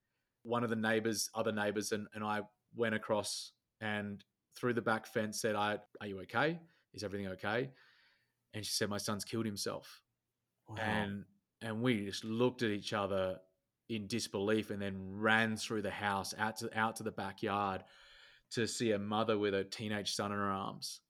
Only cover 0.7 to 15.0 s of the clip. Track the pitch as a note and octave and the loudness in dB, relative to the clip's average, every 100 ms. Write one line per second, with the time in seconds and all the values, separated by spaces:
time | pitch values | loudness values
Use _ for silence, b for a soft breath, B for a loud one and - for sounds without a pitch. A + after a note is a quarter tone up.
0.7 | A2+ A2 A2 A2 G#2 - A2+ A2 G#2+ G#2 | 2 4 4 4 0 -2 0 0 2 0
1.7 | G#2 G2+ G#2+ G#2 G#2+ G#2+ G#2+ G2+ _ _ | 0 0 -2 -4 -4 -2 -2 -4 _ _
2.7 | A2+ A2+ G#2+ - G#2+ G2+ - - _ _ | 0 2 2 2 0 0 -4 -8 _ _
3.7 | - G#2+ G#2 G2+ G2+ - _ _ - B2+ | -8 -2 -2 -4 -8 -12 _ _ -4 0
4.7 | A#2 A2 A2 - A#2 G#2+ G#2+ A2+ G#2 G#2 | 2 2 0 0 -2 -2 0 0 2 2
5.7 | G#2 - - G#2+ F#2+ F#2 A#2 D3 E3 - | 0 -4 -10 -8 -6 -2 2 2 0 -8
6.7 | b b - G2+ G2+ G2 F#2 G#2 A2+ C3+ | b b -8 -6 -4 -4 -4 0 0 -2
7.7 | b b b b b b b _ G#2+ G2+ | b b b b b b b _ -8 -4
8.7 | - G#2 G2+ - G#2 - A#2 A2 G2+ A2 | 0 0 0 -2 -4 -2 -2 -2 -2 -4
9.7 | G#2 - - _ _ _ _ _ _ - | -6 -10 -20 _ _ _ _ _ _ -12
10.7 | A2 A2 G#2+ G#2 G2+ F2+ _ _ - A2+ | -4 0 0 0 -4 -10 _ _ -10 -6
11.7 | A2 B2 A2+ G2+ F#2+ A2+ A2+ B2 B2 A#2 | 0 2 2 0 -4 -4 2 2 4 0
12.7 | G#2 G2 A2 G2 F#2+ F#2 F#2 - _ _ | 0 0 0 2 2 2 -2 -10 _ _
13.7 | _ - A2+ G2 A2 - G#2+ G2+ A2 G#2 | _ -6 -4 -2 -2 -2 0 4 4 2
14.7 | G2+ G2+ F#2+ | -2 -4 -4